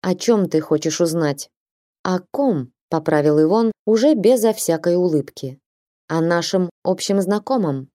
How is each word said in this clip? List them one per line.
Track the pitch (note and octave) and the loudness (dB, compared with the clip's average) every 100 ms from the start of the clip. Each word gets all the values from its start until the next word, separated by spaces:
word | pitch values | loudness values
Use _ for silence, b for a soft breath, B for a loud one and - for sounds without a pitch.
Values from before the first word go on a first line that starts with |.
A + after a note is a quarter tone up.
«О | F#3 F3+ | -4 -4
чем | - A3+ F3+ | 0 0 2
ты | D#3 | -2
хочешь | D#3 D3+ D#3+ D#3 | 0 -2 -2 -2
узнать?» | E3+ E3 D3+ C#3+ - _ _ _ _ _ | -2 0 -2 -4 -12 _ _ _ _ _
«О | - F#3 F#3 | -4 -4 -4
ком?» | - C#4 E3 B2 _ _ | -2 0 0 -4 _ _
поправил | E3 D#3 D#3 D3 D3+ | -4 0 2 2 2
Ивон | D#3 G#3+ A3+ - - | 2 2 0 -2 0
уже | A3 C4+ | 2 4
безо | C#4 G3 B3+ A3 | 4 4 4 2
всякой | A3 - D#3+ E3 F3 | 0 -2 -2 0 0
улыбки. | F3+ D#3 C#3+ - C3+ C3+ _ _ _ _ _ | 2 0 -4 -10 -14 -14 _ _ _ _ _
«О | D#3+ | -2
нашем | E3 E3+ E3 F#3+ F3+ _ - | 0 0 0 -2 -2 _ -4
общем | F#3 - G3+ | -4 -2 -2
знакомом». | F#3 G#3 G#3 C4 F3+ C3+ C3+ | 0 -4 -2 -2 -2 -4 -8